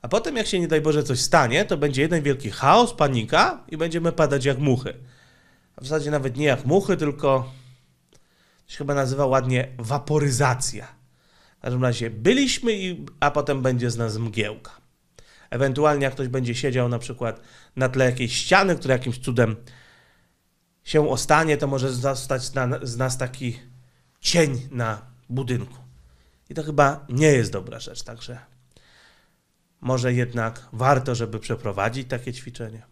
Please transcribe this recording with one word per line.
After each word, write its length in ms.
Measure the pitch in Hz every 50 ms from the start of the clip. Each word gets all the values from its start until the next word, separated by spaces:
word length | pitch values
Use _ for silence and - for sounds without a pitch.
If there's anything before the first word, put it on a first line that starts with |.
| -
a 20 | 120
potem, 280 | 180 220 226 339 294
jak 120 | 240 214 -
się 120 | - 185
nie 80 | 175 156
daj 140 | 160 156
Boże 220 | 151 156 151 151 139
coś 160 | - 131 120
stanie, 460 | - - - 165 143 117 120 160 208
to 120 | 202 196 151
będzie 240 | 143 147 131 127
jeden 220 | 143 160 175 165 143
wielki 280 | 143 139 127 - 110
chaos, 420 | - - - 135 170 226 240 233 -
panika 720 | - 151 139 131 117 110 - - 160 214 359 359 - - -
i 100 | - 156
będziemy 340 | 160 170 160 170 160 170
padać 340 | 160 - 156 143 139 139 123
jak 120 | 139 139 123
muchy. 360 | 147 143 127 120 - - - - - - - _ _ _ _ _ _ _ _ _ _ _ _
A 60 | -
w 60 | 127 131
zasadzie 240 | 151 156 143 147
nawet 260 | 151 147 131 131 117 127
nie 80 | 151
jak 200 | 147 131 120 -
muchy, 320 | 123 151 196 196 - 190 -
tylko 540 | 156 147 135 - - 139 135 131 123 - - - - - - _ _ _ _ _ _ _ _ _ _ _ _ _ _ _ _ _ _
to 60 | _
się 60 | - -
chyba 160 | 147 139 143
nazywa 320 | 139 135 123 135 135 143
ładnie 420 | 131 131 131 127 127 127 123 123 - - -
waporyzacja. 1120 | 117 110 131 143 131 - 151 151 147 143 127 117 143 131 120 - - - - 104 - - - _ _ _ _ _ _ _ _ _ _ _ _ _
W 40 |
każdym 220 | - 123 123 127 127
razie 260 | 127 117 107 117 113
byliśmy 640 | 104 104 110 185 247 262 277 254 - - - 233 220
i, 320 | 202 190 185 180 - 143 139 - -
a 120 | - 147
potem 300 | 147 151 143 139 143 135
będzie 300 | 127 131 127 120 120 120
z 60 | 107 113
nas 200 | 117 113 107 107
mgiełka. 540 | 117 113 101 110 104 104 110 - - - - - _ _ _ _ _ _ _ - - _ _ _ _ _
Ewentualnie 540 | - 123 135 139 127 135 147 151 147 143 139
jak 100 | 135 127
ktoś 140 | - 135 127
będzie 280 | 127 135 127 120 117
siedział 340 | 120 - 139 120 127 123 120
na 100 | 120 113
przykład 420 | - - 123 - 123 113 107 - - - - - - _ _
na 140 | - 131 127
tle 160 | 127 131 131
jakiejś 280 | 127 123 127 127 113 -
ściany, 420 | - - - 185 190 202 190 170
która 180 | - - 127 131
jakimś 260 | 120 123 131 117 -
cudem 360 | - - 123 120 120 110 110 - - - - - - - _ _ _ _ _ _ _ _ _ _ _ _ _ _ _ _ _ _ _
się 260 | - - 156 147 147
ostanie, 480 | 131 123 - - 156 151 165 160 151 143
to 100 | 151 139
może 260 | 139 135 123 135 127
zostać 600 | 123 123 139 135 127 - - 139 127 123 - -
na, 160 | 139 127 123 135 -
z 160 | - 127 117 120
nas 200 | 131 131 123 -
taki 420 | 131 123 127 - 131 120 113 - - - - - _ _ _ _ _ _ _ _
cień 480 | - - - 170 165 147 131 123 127 135
na 300 | 135 123 120 113 107 104 - - - - _ _
budynku. 480 | 120 131 131 120 127 110 98 - - - - - - - - - _ _ _ _ _ _ _ _
I 40 | -
to 100 | 160 151
chyba 420 | 151 147 139 143 139 151 151 - -
nie 180 | 120 127 156 156
jest 240 | 143 127 113 98
dobra 280 | - 98 92 90 110 113
rzecz, 240 | - - - - -
także 360 | - 113 117 - - 123 123 - _ _ _ _ _ _ - _ _ _ _ _ _ _ _ _ _ _ _ _ _ _ _ _ _ _ _
może 320 | - 120 131 127 120 127 123
jednak 540 | 123 123 120 120 120 113 113 117 - - - -
warto, 420 | 113 127 131 143 131 127 135 123
żeby 240 | 120 120 101 110 110
przeprowadzić 680 | - - 120 98 - 110 98 98 98 113 120 135 131 123
takie 260 | 131 120 123 131 120
ćwiczenie. 480 | - - 120 117 - 120 110 110 113 113 _